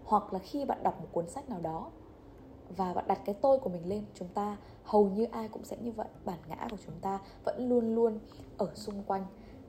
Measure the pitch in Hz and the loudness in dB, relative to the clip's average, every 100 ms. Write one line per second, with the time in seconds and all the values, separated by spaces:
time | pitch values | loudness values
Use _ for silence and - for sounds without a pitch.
0 | - 208 - 190 - 285 269 - 185 - | 6 4 4 -6 -4 -4 -2 2 0 0
1 | 160 - 170 - 294 185 165 160 294 - | -4 -2 -2 -6 -6 -4 -2 -4 -8 -12
2 | - - - - - - - 185 185 175 | -20 -20 -20 -20 -18 -18 -10 -2 0 2
3 | - 190 - 202 277 262 202 175 175 208 | 2 0 0 4 6 6 4 -4 -2 -2
4 | 208 - 180 202 208 208 - - - 208 | -4 -10 -6 -2 -2 -4 -12 -16 4 8
5 | 202 190 226 226 220 - - - 233 220 | 8 6 0 0 -6 -8 -10 -6 -6 -6
6 | - - - 170 - - 233 208 - 165 | -8 -6 -6 -6 -8 -8 -6 -8 -10 -6
7 | 196 196 - - - - 247 240 226 226 | -4 -4 -6 -6 -4 -2 4 4 4 4
8 | 233 214 - - - - 190 - - 202 | 4 4 -8 -16 -16 -2 -2 -2 -8 -6
9 | 202 196 185 - - - | -2 -2 -4 -12 -18 -18